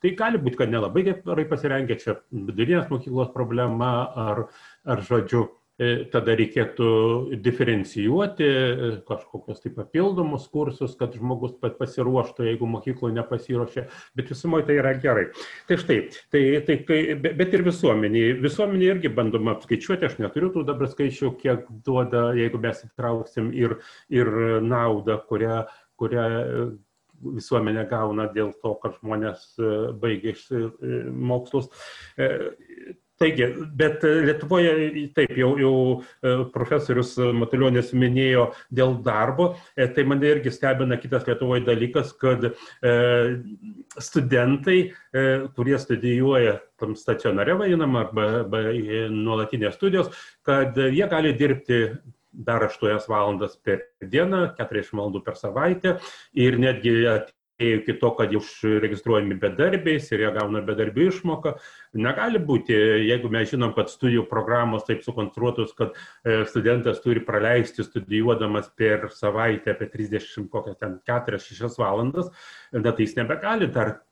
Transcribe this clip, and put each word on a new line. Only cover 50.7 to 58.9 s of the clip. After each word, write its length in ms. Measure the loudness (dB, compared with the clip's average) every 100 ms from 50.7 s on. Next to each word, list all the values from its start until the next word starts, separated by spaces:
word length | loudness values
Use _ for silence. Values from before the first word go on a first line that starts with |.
| 2
jie 320 | 2 2 2
gali 280 | 2 0 2
dirbti 460 | 2 0 0 0 2 -4 -14 -20 _
dar 340 | -10 -2 0
aštuonias 460 | 0 0 0 0 0
valandas 460 | 0 0 0 -4 -6
per 240 | -2 -2 -4 _
dieną, 580 | -2 0 2 0 -2 -4
keturiasdešimt 440 | -4 -4 -4 -6
valandų 220 | -4 -6
per 120 | -8 -8
savaitę 640 | -6 0 0 2 0 -2 -6 -20 -8
ir 240 | 2 4 4
netgi 340 | 2 2 2 4 4
atėjo 720 | 2 -2 _ _ _ 0 0
iki 120 | 0 0
to, 120 | 0 2
kad 140 | 0
jie 80 | 0
užregistruojami 1000 | -4 -4 0 2 0